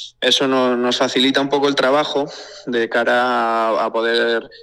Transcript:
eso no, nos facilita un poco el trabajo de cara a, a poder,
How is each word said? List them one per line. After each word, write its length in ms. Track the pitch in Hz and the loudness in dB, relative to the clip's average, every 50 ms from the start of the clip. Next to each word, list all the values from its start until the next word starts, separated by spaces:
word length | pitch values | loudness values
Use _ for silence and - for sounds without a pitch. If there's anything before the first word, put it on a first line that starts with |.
| - - - - | -14 -16 -10 -4
eso 260 | - 127 123 - 143 | 0 0 2 2 2
no, 300 | 135 131 131 127 127 123 | 2 2 2 2 2 0
nos 220 | 120 120 123 123 - | 0 0 -2 0 0
facilita 420 | 135 127 - 139 127 139 135 139 | -2 0 0 2 2 2 2 0
un 80 | 139 139 | 0 0
poco 180 | 143 143 139 | 0 0 2
el 80 | 143 139 | 0 2
trabajo 520 | 135 127 127 139 147 151 147 - 143 139 147 - - - - - - - | 2 2 2 4 2 2 0 -2 -4 -4 -4 -8 -14 -16 -18 -18 -14 -8
de 240 | 120 120 120 113 110 | -4 -2 -2 -2 0
cara 800 | - 120 117 120 123 123 123 127 123 120 117 113 113 113 113 113 | 0 0 2 2 2 2 2 2 0 0 0 0 0 0 0 0
a, 160 | 110 - 113 | 0 0 0
a 40 | 110 | -2
poder, 600 | 107 113 113 117 117 117 117 117 117 113 107 - - - | -2 -2 0 0 2 2 2 0 0 -2 -4 -8 -14 -20